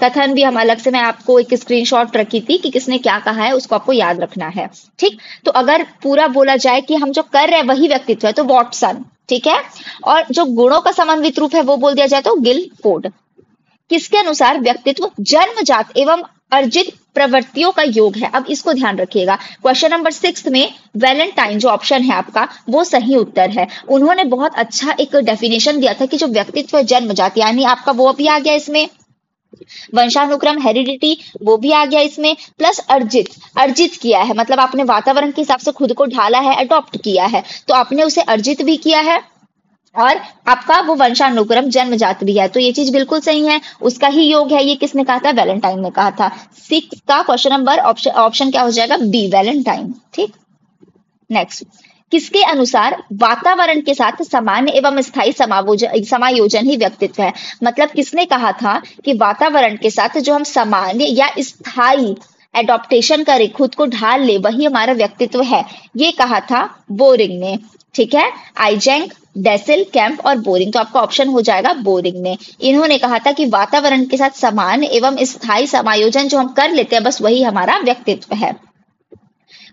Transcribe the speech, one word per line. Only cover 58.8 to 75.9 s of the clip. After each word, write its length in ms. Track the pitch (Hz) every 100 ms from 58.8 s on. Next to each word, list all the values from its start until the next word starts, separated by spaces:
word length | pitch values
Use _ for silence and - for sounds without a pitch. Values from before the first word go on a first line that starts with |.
| - -
कि 80 | 285
वातावरण 640 | 226 208 214 311 294 233 208
के 140 | 220
साथ 280 | 220 214 311
जो 140 | 277
हम 100 | 294
सामान्य 600 | 294 254 226 196 190 220
या 240 | 285 247 277 -
स्थायी 760 | 262 - - 254 240 277 220 202 - _ _
adoption 680 | 233 233 226 - 240 226 311
करें, 300 | 302 262 214
खुद 220 | - 262
को 120 | - 294
ढाल 360 | 233 220 262
ले, 160 | 254 196
वही 260 | 208 226
हमारा 280 | 302 247 226
व्यक्तित्व 500 | 240 202 - 240 247
है, 220 | 254 202 - - - 226
ये 140 | 320
कहा 300 | 330 247 214
था 440 | - 247 403 - -
बोरिंग 480 | 202 269 240 190 180
ने। 180 | 185 190 - _ _
ठीक 200 | - 226
है, 180 | 294 392 - - -
आइजेंक, 560 | 214 208 262 285 370 - _ 196
डेसिल, 460 | 202 202 - 302
केम्प 420 | 392 254 214 302 -
और 120 | 269
बोरिंग, 340 | 196 185 190
तो 60 | 233
आपका 220 | 233 262
option 280 | 214 - 269
हो 120 | 254
जाएगा 320 | 226 190 233
बोरिंग 500 | 320 196 185 175 180
ने। 140 | 180 185 - -
इन्होंने 380 | 262 285 311 277
कहा 200 | 247 226
था 140 | 277
कि 140 | 285 277
वातावरण 580 | 202 - 294 285 269
के 120 | 262 262
साथ 140 | 269
समान 540 | - 240 208 185 240
एवं 320 | 294 233 262 269
स्थायी 420 | 262 - 233 208 285
समायोजन 640 | 254 220